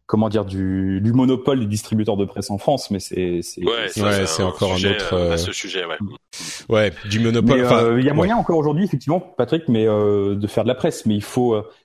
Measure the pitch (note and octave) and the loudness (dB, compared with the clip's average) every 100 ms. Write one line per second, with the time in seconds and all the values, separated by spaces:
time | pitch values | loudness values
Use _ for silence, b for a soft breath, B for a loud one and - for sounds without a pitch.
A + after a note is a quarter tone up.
0 | - G#2+ A2 G#2+ G2 F#2+ F#2+ F#2+ F#2+ F#2+ | -2 0 2 0 -2 -4 -2 -2 0 0
1 | G#2+ B2 B2+ B2+ C#3+ C3 G#2 G#2+ - A2+ | 2 4 4 2 0 0 0 -4 -2 -2
2 | G#2+ G2+ G2 - - G2+ - C3+ - G2 | 0 0 -2 -4 -8 -4 0 -2 -2 -6
3 | - - F2+ F2 E2+ - F#2 A#2 G#2 A2 | -4 -4 -2 -2 -6 -4 -2 -2 -2 -2
4 | G#2 G2+ F#2+ - F#2 F2 G2+ F#2 G2+ G#2 | 0 2 0 0 -2 0 0 0 0 0
5 | F2+ F#2 F2 E2+ F2+ F#2+ G2 F#2 E2+ D#2 | 0 0 0 0 -2 -6 -8 -6 -6 -6
6 | G2+ - _ B B B B A2 G#2 - | -8 -12 _ B B B B 2 2 0
7 | G2+ G#2+ A#2 A#2 - C3 B2 A#2+ A#2 A#2+ | -4 0 2 2 4 4 4 4 4 2
8 | C3 D3 F#3 A#3 - E3 D3+ D3 G3 C#3 | 2 2 2 2 2 0 2 0 0 -2
9 | C3+ F3+ F3+ - A#2+ - - A2+ A2 G#2 | 0 -2 -2 -4 0 0 2 2 4 4
10 | G#2 G2+ G2 G2+ G#2 - A2 B2 E3+ - | 2 2 0 -2 -2 0 0 0 -2 -2
11 | A2+ G#2 - - B2 G#2+ G2+ B | 0 -2 -2 0 2 0 -2 B